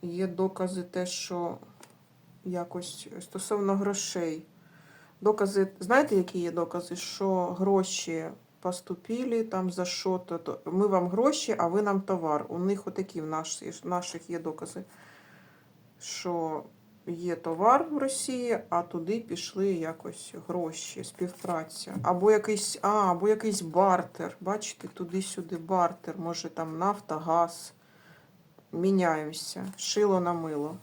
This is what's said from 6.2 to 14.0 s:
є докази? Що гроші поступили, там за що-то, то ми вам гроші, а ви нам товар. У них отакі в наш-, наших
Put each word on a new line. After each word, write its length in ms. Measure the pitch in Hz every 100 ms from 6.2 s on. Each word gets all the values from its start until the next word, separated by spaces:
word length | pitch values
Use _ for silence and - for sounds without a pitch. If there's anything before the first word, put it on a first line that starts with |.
| 180 185
є 120 | 175
докази? 440 | 170 170 175 175 175
Що 500 | - - 196 185 180
гроші 840 | 180 190 196 185 - - 165 160 - _ _
поступили, 840 | 180 180 - 180 - 233 254 233
там 280 | 220 196 185
за 140 | 180 180
що-то, 520 | - 190 185 180 170
то 220 | 165 - -
ми 220 | 180 208
вам 200 | 190 180
гроші, 480 | 190 254 302 - 220
а 100 | 226
ви 140 | 185
нам 200 | 208 196
товар. 440 | 196 190 165 147 -
У 100 | 170
них 280 | 185 196 190
отакі 340 | - 190 175
в 40 | 156
наш-, 580 | 156 160 - - 165
наших 460 | 170 180